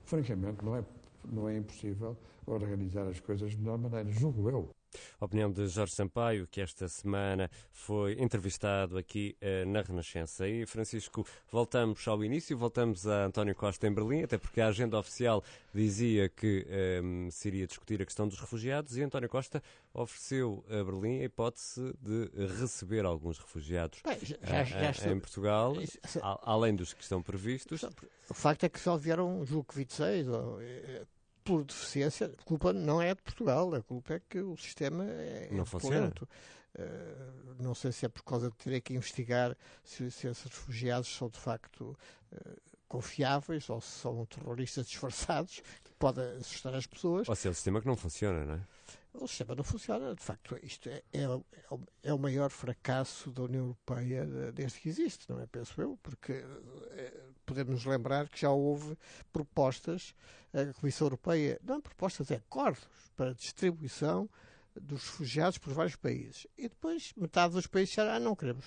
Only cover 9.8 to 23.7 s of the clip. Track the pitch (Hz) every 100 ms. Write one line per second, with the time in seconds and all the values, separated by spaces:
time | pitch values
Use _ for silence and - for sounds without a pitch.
9.8 | 90 90 82 85 82 - 95 113 113 110
10.8 | 107 113 - - 107 - - 113 120 127
11.8 | 113 104 - 107 107 143 - 135 117 120
12.8 | 117 98 104 104 98 95 104 95 104 92
13.8 | 107 104 107 147 165 110 - - 110 104
14.8 | 123 107 - - 120 107 - - - 101
15.8 | 107 101 120 107 95 - 107 98 - 98
16.8 | 92 90 90 90 90 - 107 95 92 -
17.8 | - 107 95 - 107 98 - 117 117 143
18.8 | 147 120 143 139 120 131 135 151 - -
19.8 | _ - 120 - - 135 123 98 98 107
20.8 | 95 95 104 131 131 - 117 - - -
21.8 | 127 - 113 110 110 - 98 95 123 -
22.8 | 92 110 95 82 82 80 - 82 76